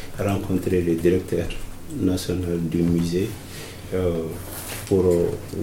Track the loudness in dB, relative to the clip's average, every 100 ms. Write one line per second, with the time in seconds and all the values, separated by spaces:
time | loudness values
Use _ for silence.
0 | -8 -2 0 0 0 0 2 2 2 4
1 | 4 4 2 -2 -2 -4 -8 -10 -8 0
2 | 0 0 -2 -2 -2 -2 0 2 4 4
3 | 2 0 -2 -4 -12 -12 -12 -12 -6 0
4 | 0 0 -4 -8 -10 -10 -8 -8 2 4
5 | 6 6 2 -2 -6 -6